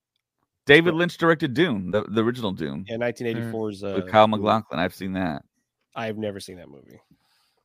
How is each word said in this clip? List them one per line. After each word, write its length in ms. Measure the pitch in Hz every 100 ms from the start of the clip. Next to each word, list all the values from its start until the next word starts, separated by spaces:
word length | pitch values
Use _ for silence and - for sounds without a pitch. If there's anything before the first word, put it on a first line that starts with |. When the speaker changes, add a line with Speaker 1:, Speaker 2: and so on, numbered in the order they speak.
| _ _ _ _ _ _ -
Speaker 1:
David 240 | 147 170
Speaker 2:
So 40 | 160
Speaker 1:
Lynch 200 | 175 -
directed 360 | 165 156 156
Dune, 360 | 123 175 104 87
the, 120 | 104 -
the 140 | 107
original 300 | 110 123 107
Dune. 320 | 92 73 71 95
Speaker 2:
Yeah, 80 | 117
nineteen 280 | 120 117 120
eighty-four's, 560 | 117 117 113 110 98
Speaker 1:
With 220 | 101 95
Speaker 2:
uh, 20 | 92
Speaker 1:
Kyle 200 | 110 107
Speaker 2:
Dune. 60 |
Speaker 1:
MacLachlan. 460 | 107 104 110 - 69
I've 140 | 90
seen 200 | - 95
that. 300 | 92 92 69 - _ _ _ _
Speaker 2:
I've 220 | - 113 107
never 240 | 107 98
seen 160 | 95 90
that 140 | 73
movie 320 | 69 - 60 _ _ _ _ _ _